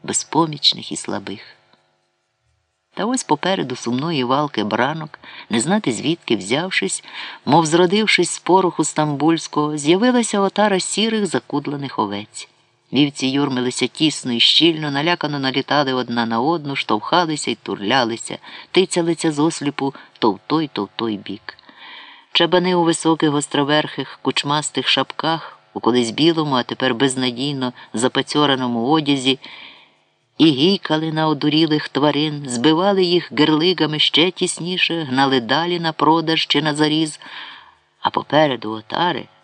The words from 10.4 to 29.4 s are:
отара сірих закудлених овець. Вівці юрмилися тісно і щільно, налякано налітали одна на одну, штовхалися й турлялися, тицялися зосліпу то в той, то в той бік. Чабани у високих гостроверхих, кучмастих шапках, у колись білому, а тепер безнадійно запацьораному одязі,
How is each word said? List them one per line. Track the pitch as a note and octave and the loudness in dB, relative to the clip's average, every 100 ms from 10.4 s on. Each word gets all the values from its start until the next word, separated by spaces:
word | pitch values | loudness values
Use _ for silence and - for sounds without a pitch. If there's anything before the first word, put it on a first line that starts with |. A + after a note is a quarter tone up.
отара | G3 - G#3+ F#3+ | 0 2 2 2
сірих | - - A3 A3 G3 | -2 -2 0 0 0
закудлених | C3+ _ C#3+ C#3 C#3+ C3+ - | -2 _ -4 -4 -6 -6 -4
овець. | G#2 G2+ G#2+ - - _ _ _ _ | -4 -4 -10 -16 -20 _ _ _ _
Вівці | B2+ D3 C#3 C3 | 0 0 0 -2
юрмилися | C#3 C#3+ B2+ B2 - B2 | 0 0 0 -2 -2 -4
тісно | - D#3 - C3 | 0 -2 0 -4
і | A#2 | 2
щільно, | - - E3+ D#3 D3+ | 2 4 4 2 -4
налякано | C#3 D#3 F3 D3 D3 | -2 0 0 -2 -2
налітали | C3 C3 C3 C#3 C3+ | -2 -2 0 0 2
одна | B2+ A#2+ A#2+ A#2 | -2 -2 -2 0
на | A2+ | 0
одну, | C3 E3+ C#3+ C3+ | 0 -2 -4 -6
штовхалися | - G#2+ - E3+ E3+ D3+ - | -2 -2 0 0 0 -2 -4
й | |
турлялися, | A#2 - F#2+ G2+ C3+ A#2 A2+ - - - - - | -6 -6 -6 0 2 2 -2 -8 -12 -14 -20 -2
тицялися | - F#3 F3+ E3+ E3 E3 | 0 2 0 0 0 0
зосліпу | D3 D#3+ - C#3+ C#3 C3+ - - - | 2 0 0 -6 -4 -6 -6 -20 0
то | A2+ | 0
в | G2 _ | 0 _
той, | D3+ D3+ | -2 -2
то | - | -4
в | G2 - | -6 -4
той | A2+ G2+ | -4 -4
бік. | G#2 G2 - - - - - - - - _ | -8 -12 -14 -20 -20 -20 -20 -20 -20 -20 _
Чабани | - E3+ F3+ F3+ | 0 4 4 2
у | F3+ | 2
високих | E3 E3 E3 D#3+ D#3 | 2 2 2 2 2
гостроверхих, | D3 C#3+ - C#3+ D3+ D3+ - C3+ - | 0 0 -2 2 2 0 -6 -10 -4
кучмастих | - - C#3+ D3 D3 - B2+ | -4 -2 0 0 0 -4 0
шапках, | - C3+ - D3+ D#3+ - - _ G#2 | 0 -2 -4 -2 -2 -6 -20 _ -2
у | |
колись | A2 B2 A2+ | 2 2 0
білому, | G#2 D#3 E3 D3+ | 2 2 2 0
а | C3 | 0
тепер | D3 A#2+ C3 | -2 -2 -2
безнадійно | A2+ C3+ B2+ B2+ A#2+ C#3 C#3 B2+ - - | 2 0 2 -2 -2 -6 -4 -6 -8 -10
запацьораному | A2 B2 C3+ B2+ D3 D3 C3+ B2+ A#2+ A#2+ | -2 0 0 -2 2 2 2 0 -2 2
одязі, | D#3+ C#3+ C#3 B2+ C3 | 2 2 0 0 -2